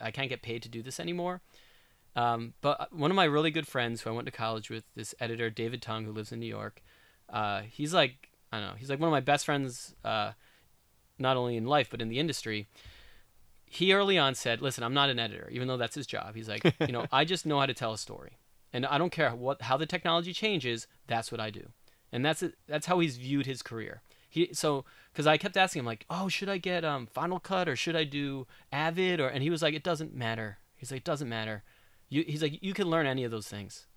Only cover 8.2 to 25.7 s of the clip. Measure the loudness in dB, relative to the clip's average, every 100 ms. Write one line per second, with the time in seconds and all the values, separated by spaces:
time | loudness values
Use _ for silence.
8.2 | -20 _ _ -6 -6 -8 -4 0 4 4
9.2 | 4 4 4 0 0 -6 -14 -8 -2 0
10.2 | -2 -6 _ _ _ _ _ _ _ -2
11.2 | 2 2 2 0 2 2 2 -2 -4 0
12.2 | 0 -2 -4 -4 -6 -14 -20 -20 -20 -20
13.2 | -20 -20 -20 -20 -12 2 6 6 6 6
14.2 | 4 2 0 0 0 -2 0 4 4 2
15.2 | -2 -6 -8 -4 -2 -2 -2 -4 -8 -6
16.2 | -8 -10 -8 2 4 4 2 0 2 4
17.2 | 4 2 2 2 2 0 -4 -4 -8 -12
18.2 | -16 -20 _ -20 _ -4 0 2 2 2
19.2 | 2 2 -2 -2 0 0 2 -2 2 2
20.2 | 0 -2 0 0 0 -4 -6 _ -4 -4
21.2 | -2 -4 -6 -8 -14 -20 _ _ _ 0
22.2 | 2 2 -2 -6 -6 -4 2 4 4 0
23.2 | -2 0 0 -4 -8 -8 -10 -12 -18 -20
24.2 | _ 0 0 2 2 2 -2 -14 -12 2
25.2 | 6 6 4 2 2